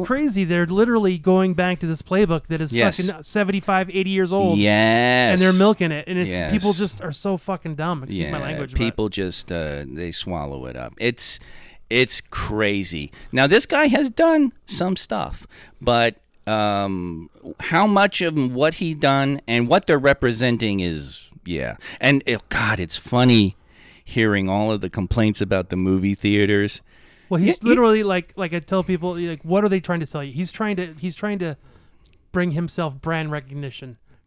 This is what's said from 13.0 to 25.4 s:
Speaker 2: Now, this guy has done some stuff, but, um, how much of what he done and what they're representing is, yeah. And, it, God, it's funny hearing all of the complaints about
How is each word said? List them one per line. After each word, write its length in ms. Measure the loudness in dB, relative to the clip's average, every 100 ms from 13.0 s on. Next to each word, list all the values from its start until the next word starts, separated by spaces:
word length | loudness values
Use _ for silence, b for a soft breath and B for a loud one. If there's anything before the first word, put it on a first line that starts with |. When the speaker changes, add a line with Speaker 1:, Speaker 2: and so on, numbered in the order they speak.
| -8 B B
Speaker 2:
Now, 160 | 0 4
this 180 | 4 2
guy 220 | 2 4
has 220 | 4 0
done 420 | 4 4 6 2 -2 -8
some 320 | -4 -2 -2
stuff, 500 | -4 -4 -6 -10 -16 b b b
but, 360 | 0 2 2 -2 _ _ -4
um, 840 | -2 0 0 -2 -4 -6 -8 -14 _ -18 -12
how 260 | -2 2 4
much 340 | 4 2 0
of 140 | -2 0 -2
what 220 | 0 0 0
he 180 | -4
done 460 | 0 2 2 0 -2 -2
and 200 | 0 4
what 180 | 2 4
they're 100 | 2
representing 840 | 4 2 0 2 0 0 0 -2
is, 420 | -2 -4 -8 -16 -20 -20 -8
yeah. 320 | -6 -6 -8 B B
And, 200 | 2 2 2
it, 220 | -4 -2
God, 300 | -2 -2 -2
it's 160 | -4 -8
funny 580 | -2 4 6 6 4 0 b b b b
hearing 460 | b 0 2 2 0
all 200 | 0 0
of 100 | -2
the 80 | -4
complaints 500 | -4 -2 2 2
about 300 | 0